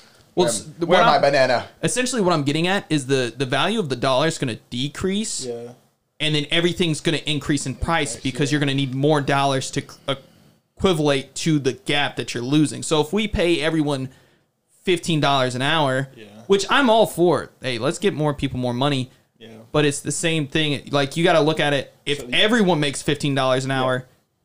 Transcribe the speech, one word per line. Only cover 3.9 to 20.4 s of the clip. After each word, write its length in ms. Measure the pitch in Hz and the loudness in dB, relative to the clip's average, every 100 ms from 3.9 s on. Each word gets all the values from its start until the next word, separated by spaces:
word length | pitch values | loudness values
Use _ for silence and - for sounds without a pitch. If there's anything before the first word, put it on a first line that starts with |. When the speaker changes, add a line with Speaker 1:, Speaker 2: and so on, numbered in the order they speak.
| 123 | -2
Speaker 1:
dollar 300 | 135 127 160 | 2 2 2
is 120 | 160 | 0
gonna 180 | 135 110 - | -4 -6 -8
decrease. 720 | 123 143 - 190 196 220 - 127 | -6 -6 -2 -2 -2 -4 -6 -8
Speaker 3:
Yeah. 260 | 117 120 - _ _ _ - | -10 -12 -18 _ _ _ -6
Speaker 1:
And 160 | 151 | -2
then 120 | 151 143 | -2 0
everything's 500 | 165 175 165 170 151 | 0 0 0 -2 -2
gonna 200 | 175 143 - | -2 -2 -2
increase 380 | 147 - 143 139 | -4 -2 -2 -2
in 80 | - | -6
price 380 | - 165 143 | -2 -2 -2
Speaker 3:
Price, 80 | - | -4
Speaker 1:
because 280 | 135 127 139 | -6 -2 0
Speaker 3:
yeah. 60 | 147 | 0
Speaker 1:
you're 40 | |
gonna 140 | 143 | 0
need 200 | 139 135 | 0 -2
more 260 | 131 143 156 | 0 2 2
dollars 500 | 139 139 139 135 131 | 2 0 0 -2 -4
to 100 | 143 | -8
c-, 320 | 135 - - 135 - _ _ _ _ - | -8 -12 -8 -8 -10 _ _ _ _ -2
equivalate 580 | 190 165 147 139 131 - | 0 2 2 0 -2 -4
to 220 | 170 151 | 0 2
the 140 | 131 | 0
gap 420 | 117 - 147 135 - | -4 -2 -2 -2 -4
that 180 | 120 | -8
you're 80 | 120 | -6
losing. 400 | 123 151 143 123 | 0 2 2 0
So 180 | 127 156 | -2 0
if 120 | 151 | 0
we 160 | 202 214 | -2 -2
pay 320 | 208 185 160 | 0 2 2
everyone 480 | 156 160 147 139 131 - _ _ _ _ _ _ | 0 0 0 -2 -6 -12 _ _ _ _ _ _
fifteen 380 | - 170 165 156 | -2 -2 0 0
dollars 340 | 143 139 127 | 2 2 0
an 80 | 123 | -2
hour, 460 | 139 160 143 131 135 - | -2 0 0 -2 -4 -12
Speaker 3:
Yeah. 100 | - - - | -20 -10 0
Speaker 1:
which 180 | 196 - | 0 2
I'm 220 | 254 262 | 2 4
all 160 | 226 202 | 4 2
for, 440 | - 175 131 80 _ | 2 2 2 -2 _
hey, 180 | 127 120 | -6 -2
let's 200 | 131 - | -4 -2
get 160 | 202 | -2
more 200 | 147 151 | 0 -2
people 240 | 139 135 131 | -2 -4 -4
more 160 | 123 | -4
money. 360 | 120 143 139 117 _ _ _ | -2 0 -2 -4 _ _ _
Speaker 3:
Yeah. 100 | 110 110 113 | -20 -20 -4
Speaker 1:
But 140 | 151 | 0
it's 160 | 147 139 | 0 0
the 120 | - | -6
same 360 | - 170 160 | -4 -2 -2